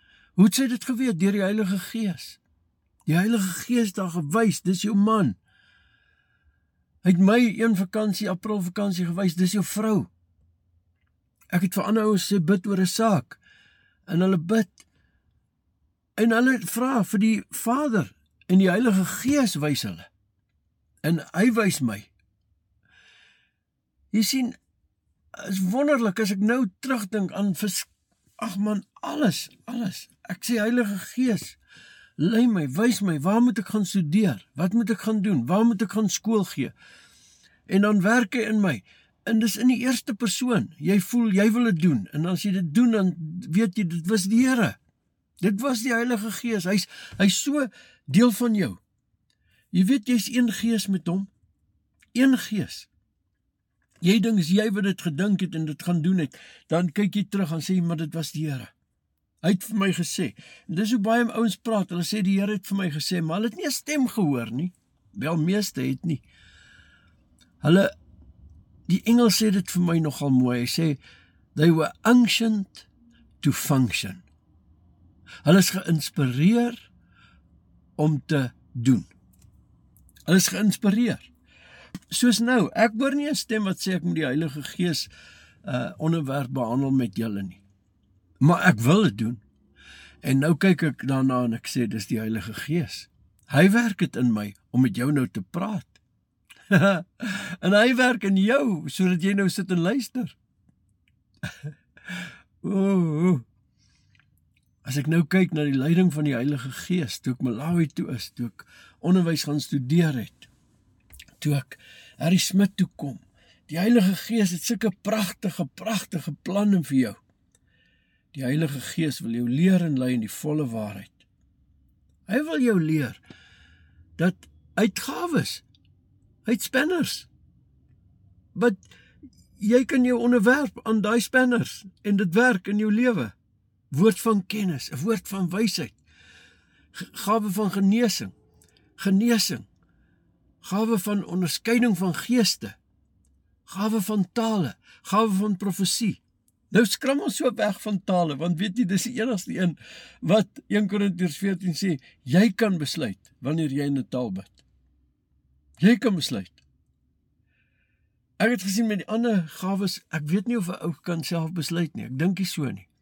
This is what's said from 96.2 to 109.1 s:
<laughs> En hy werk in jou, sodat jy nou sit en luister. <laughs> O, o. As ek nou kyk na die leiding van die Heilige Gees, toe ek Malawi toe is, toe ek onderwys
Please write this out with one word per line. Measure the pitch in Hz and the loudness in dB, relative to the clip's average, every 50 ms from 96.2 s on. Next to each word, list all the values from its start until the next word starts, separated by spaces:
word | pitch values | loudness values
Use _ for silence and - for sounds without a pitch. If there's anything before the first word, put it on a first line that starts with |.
| _ _ _ _ _ _ - _ _ - | _ _ _ _ _ _ -20 _ _ 2
<laughs> | 202 185 185 196 190 165 - - _ - - 214 190 - - - 175 - | 4 4 6 4 2 0 -4 -10 _ -12 -10 -8 -8 -8 -10 -12 -10 -4
En | - 180 196 | 0 2 4
hy | 208 226 254 262 | 4 4 4 4
werk | 240 254 254 262 202 - | 2 2 2 0 0 0
in | 196 190 | 0 2
jou, | 190 190 214 247 294 294 240 190 151 165 147 | 2 4 4 2 2 0 0 -2 -4 -6 -6
sodat | - - 185 180 185 170 165 | -4 0 0 2 2 0 0
jy | 190 202 | 0 0
nou | 196 196 185 | 0 0 0
sit | - - 185 190 | -2 -2 -4 -2
en | 185 170 | 0 0
luister. | 165 180 247 285 226 - - 254 226 - - _ _ _ _ _ _ _ _ _ _ _ _ _ _ _ _ _ _ _ _ _ | 0 0 -2 -2 -4 -6 -6 -8 -8 -8 -10 _ _ _ _ _ _ _ _ _ _ _ _ _ _ _ _ _ _ _ _ _
<laughs> | - - - - - 151 147 _ _ _ _ _ - - 180 180 180 165 - - _ _ _ _ - | -14 -14 -14 -14 -16 -18 -18 _ _ _ _ _ -16 -14 -12 -12 -12 -14 -16 -20 _ _ _ _ -6
O, | 165 196 190 196 196 196 185 170 160 151 151 170 185 | -4 -2 0 0 2 2 2 2 0 0 0 2 2
o. | 175 127 113 _ _ _ _ _ _ _ _ _ _ _ _ _ _ _ _ _ _ _ _ _ _ _ _ _ _ _ - | 2 0 -2 _ _ _ _ _ _ _ _ _ _ _ _ _ _ _ _ _ _ _ _ _ _ _ _ _ _ _ -10
As | 120 127 | -6 -4
ek | 143 135 | -4 -2
nou | 156 165 170 165 | 0 2 2 2
kyk | - 185 190 185 180 - | 2 2 2 2 2 0
na | 156 147 | -2 0
die | 147 139 | 0 0
leiding | 135 131 156 170 180 185 180 143 | 0 0 2 2 4 4 2 2
van | 151 151 | 0 -2
die | 147 135 | -2 -2
Heilige | 117 123 147 147 131 120 135 | -2 -2 -2 -4 -4 -6 -10
Gees, | 120 - - - 180 180 151 104 - - | -12 -10 -6 -4 -2 -2 -2 -4 -8 -8
toe | - 127 123 | -6 -6 -4
ek | - | -4
Malawi | 135 123 113 110 143 165 175 170 165 | -4 -4 -4 -4 -4 -2 0 0 0
toe | 139 - - 175 - 139 | 0 -2 -6 -6 -6 -6
is, | 110 - - | -8 -10 -12
toe | - - 123 | -10 -10 -10
ek | 113 - - - _ - - - - _ _ | -10 -10 -14 -20 _ -20 -20 -20 -20 _ _
onderwys | - 165 | 0 2